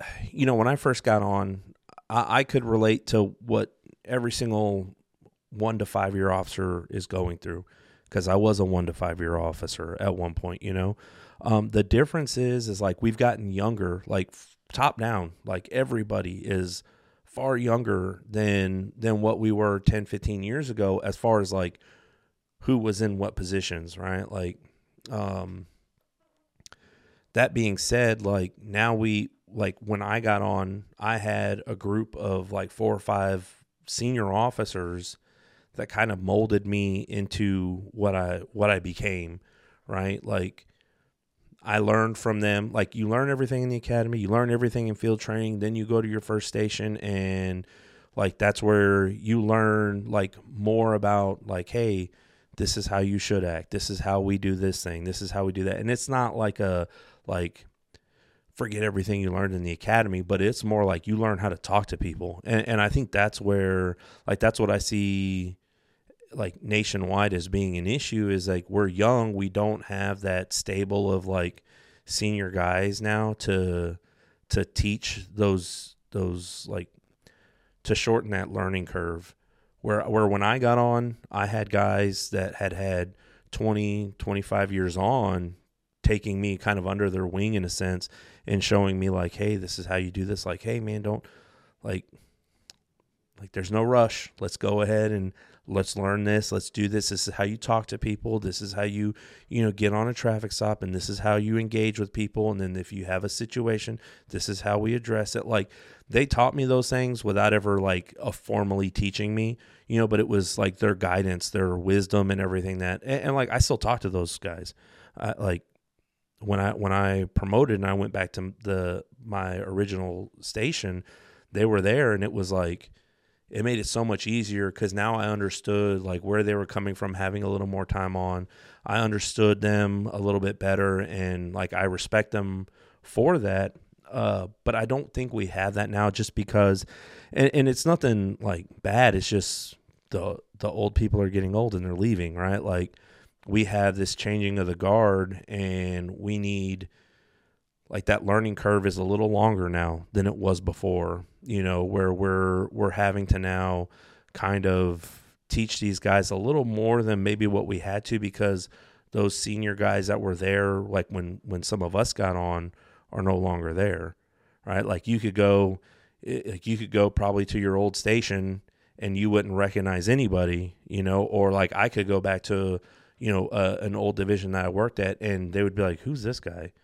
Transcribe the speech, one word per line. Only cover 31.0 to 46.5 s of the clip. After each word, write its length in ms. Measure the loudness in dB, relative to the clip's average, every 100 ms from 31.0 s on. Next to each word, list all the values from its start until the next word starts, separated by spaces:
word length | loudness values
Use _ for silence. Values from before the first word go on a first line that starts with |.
| -4 -2
had 440 | -2 -2 -2 -4 -8
a 80 | -8
group 400 | -2 -2 -2 -6
of, 340 | -4 -4 -4
like, 220 | -6 -6
four 200 | -2 -2
or 80 | 0
five 640 | 0 0 2 -2 -6 _ _ _ -10
senior 460 | -4 -2 0 0
officers 840 | 2 0 -2 -6 -4 -6 -8 -10 -16 _ _ _ _ _ -10
that 120 | -6
kind 220 | 0 0
of 100 | 0
molded 460 | 2 2 4 2 2
me 400 | 0 0 -2 -4
into 760 | -6 -4 0 0 0 -2 -6 -10
what 240 | -2 0 0
I, 220 | -2 -4 -6
what 180 | 0 2
I 100 | 2
became, 580 | -2 -4 -4 -4 -8 -12 _ _ _ _ -8
right? 360 | -4 -2 -4
Like, 420 | -4 -2 -4 -8 _ _ _ _ _ _ _ _ _ _
I 160 | -2 2
learned 400 | 4 4 2 -2
from 220 | -2 0
them. 300 | 2 2 0
Like, 220 | -2 -2
you 140 | -2 0
learn 220 | 0 0
everything 320 | 0 0 0
in 60 | -2
the 80 | -4
academy, 420 | 0 0 0 -2
you 100 | 2
learn 220 | 2 4
everything 380 | 2 2 0 -2
in 60 |
field 260 | -2 0 0
training, 400 | -2 -4 -2 -2
then 160 | -2 -2
you 100 | 0
go 140 | 0
to 80 | 2
your 120 | -4
first 280 | -2 -4
station, 480 | -2